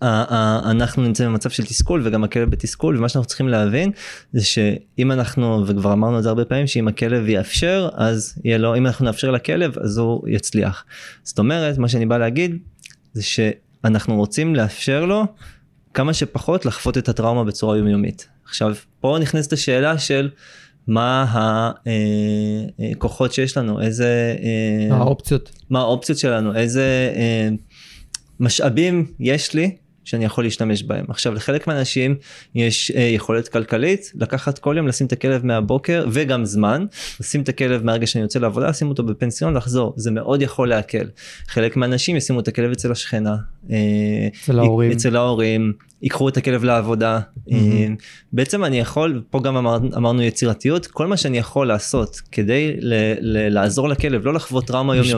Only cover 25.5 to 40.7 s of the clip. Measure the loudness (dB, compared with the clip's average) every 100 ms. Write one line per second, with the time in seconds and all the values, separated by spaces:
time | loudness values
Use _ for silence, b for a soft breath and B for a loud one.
25.5 | -14 -4 0 0 0 -2 -2 0 2 0
26.5 | 0 0 2 2 2 0 0 0 2 0
27.5 | -2 -6 B B B B -18 _ -2 0
28.5 | 2 0 2 2 2 -2 -2 -2 0 0
29.5 | 0 0 -4 _ _ -6 -2 -2 0 -2
30.5 | 0 0 0 -2 -6 -6 -4 -4 -4 -2
31.5 | -2 -2 -2 -2 0 0 -2 B B B
32.5 | -2 0 0 -2 0 2 2 0 -2 -2
33.5 | -4 -2 0 0 -2 -4 -6 -4 -2 -4
34.5 | -4 -2 0 0 0 -2 0 0 0 0
35.5 | 0 2 0 0 0 0 0 0 0 0
36.5 | 2 2 2 -2 B B B -4 -2 -2
37.5 | 0 0 0 0 0 0 0 -2 0 0
38.5 | 0 0 0 -2 0 -2 -2 -2 -2 0
39.5 | 0 0 0 0 -2 -2 -2 0 0 0
40.5 | 0 0